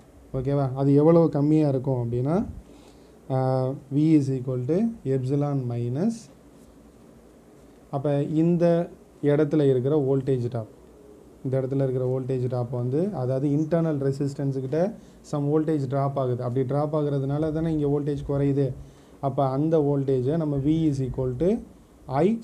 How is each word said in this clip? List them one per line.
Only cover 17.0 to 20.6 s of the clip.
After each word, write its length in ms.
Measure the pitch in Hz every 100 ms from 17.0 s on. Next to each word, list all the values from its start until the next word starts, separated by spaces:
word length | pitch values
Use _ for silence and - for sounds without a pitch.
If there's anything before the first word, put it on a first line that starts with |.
| 147 143 135 147 156
தானே 260 | 156 165 156
இங்க 220 | 143 147
வோல்டேஜ் 200 | 143 143 143
குறையுது. 460 | 139 143 139 135 135 - - - -
அப்ப 280 | 139 139 135
அந்த 280 | 135 156 160
வோல்டேஜை 600 | 143 143 135 131 123 165
நம்ம 200 | 151
V 320 | 143